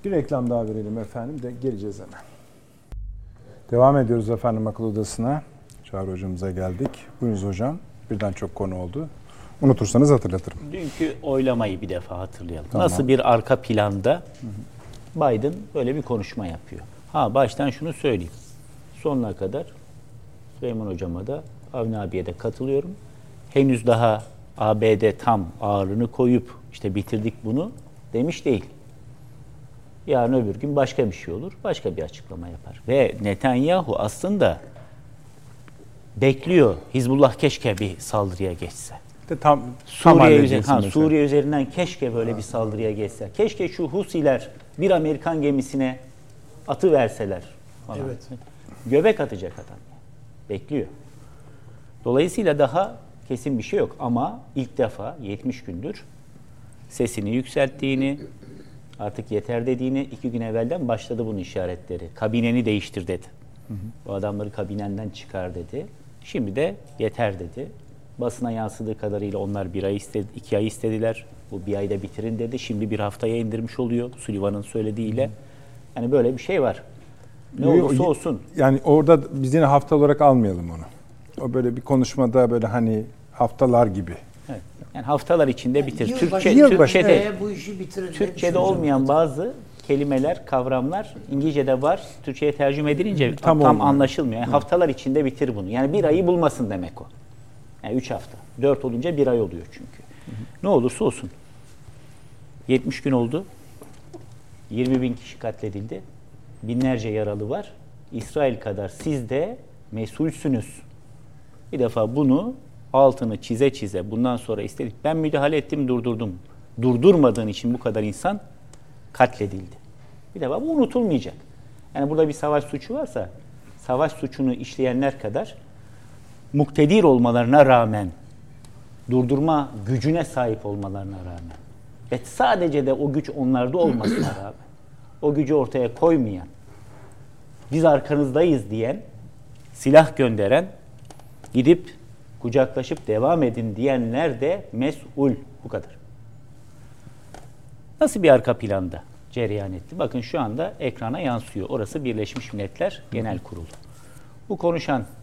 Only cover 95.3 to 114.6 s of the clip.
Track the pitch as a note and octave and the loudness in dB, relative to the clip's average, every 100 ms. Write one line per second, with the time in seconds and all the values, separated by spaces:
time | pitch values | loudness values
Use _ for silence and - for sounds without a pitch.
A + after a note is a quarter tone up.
95.3 | C3 C3+ G#2 F#2 A#2 C#3 G3 E3+ E3 F3 | 0 -2 -4 -4 -2 0 2 4 4 2
96.3 | F3 D#3 - A2 G2 E2+ - - - - | 4 2 0 -4 -4 -8 -12 -18 -20 -20
97.3 | - - - - - A2 B2+ - A2 - | -20 -20 -20 -20 -14 -6 -4 -4 -8 -10
98.3 | - - - C3+ C3+ C3 A#2 E3 D3+ C3 | -18 -18 -2 2 2 -2 -4 -2 4 4
99.3 | A#2+ G2+ G#2+ - - - - - - - | 4 0 -6 -14 -18 -20 -20 -20 -20 -16
100.3 | G#2+ A#2 - F#3 E3 A#2+ - G3+ - F#2 | -14 -14 -4 2 4 4 0 -2 -2 -8
101.3 | - - - - - - - - - - | -16 -20 -20 -20 -20 -20 -20 -20 -20 -20
102.3 | - - - - B2+ - - C#3+ C3 A#2 | -20 -20 -10 0 0 0 -6 0 0 0
103.3 | D3+ G3 - - - - - - - - | -4 -8 -16 -20 -20 -20 -20 -20 -20 -20
104.3 | - - - - G#2+ B2+ C3 B2+ A#2+ - | -20 -20 -20 -8 -4 0 0 0 -4 -12
105.3 | - A#2 - G#2+ G2 A2 F3+ - - - | -10 -10 -8 -8 -8 -10 -12 -14 -20 -20
106.3 | - - - G#2+ A#2+ C3 B2 A2 G#2+ G#2 | -20 -20 -12 -6 -2 0 -2 -2 -2 -2
107.3 | G#2 G#2+ F#3 - - - - - A2+ G#2+ | -4 -4 -6 -8 -18 -20 -20 -14 -12 -6
108.3 | D3+ C#3 A2 A2 G2 G2 - D#3+ C#3+ A2+ | 0 0 0 -6 -6 -8 -6 -4 -4 -2
109.3 | C3 F#3 B3+ - - - G#2+ G#2+ - D#3+ | -4 -4 -8 -16 -20 -12 -8 -6 -4 -4
110.3 | - D3+ B2 - - - - - - - | -2 -2 -2 -4 -14 -20 -20 -20 -20 -20
111.3 | - - - - C#3+ A#2 A#2 A2 C3 C#3 | -20 -20 -20 -8 -2 0 0 0 2 2
112.3 | C3+ A3 C4 - - - C3 C3+ - A#2 | 2 0 -8 -16 -20 0 6 6 4 -4
113.3 | G#2 - A2+ C#3 C3 G2+ G2 G2 A2 B2 | -6 -4 0 2 0 -6 -6 -4 -2 -2
114.3 | A#2 - G#2 | -2 -4 -6